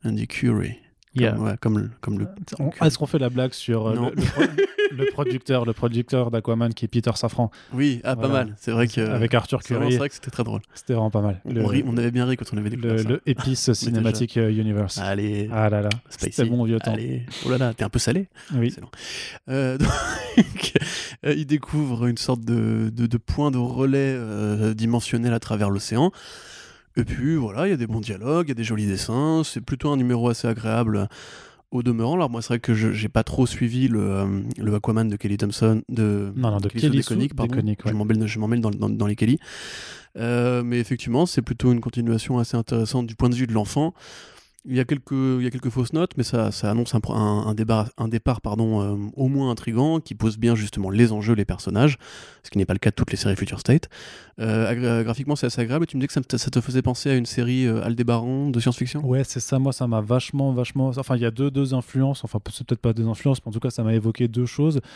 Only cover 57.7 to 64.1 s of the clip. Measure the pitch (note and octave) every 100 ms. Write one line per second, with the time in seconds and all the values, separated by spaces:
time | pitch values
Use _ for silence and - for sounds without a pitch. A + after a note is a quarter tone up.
57.7 | A2 - A#2 A#2+ A#2 A#2+ C3 C#3+ A#2+ A#2
58.7 | A#2+ B2 D3 C#3+ B2+ C3+ - - C3+ C3+
59.7 | B2+ B2 A2+ G#2 B2 - C#3+ C3+ B2+ B2
60.7 | C#3 C3 B2 C3+ B2+ A#2 A2+ C#3+ C#3 C3+
61.7 | C3 - C3 C3+ C#3+ - G#2+ - - -
62.7 | A#2+ A#2+ A2+ A2+ A2 C#3 C3 - G#2+ B2+
63.7 | - A2 A2+ G#2+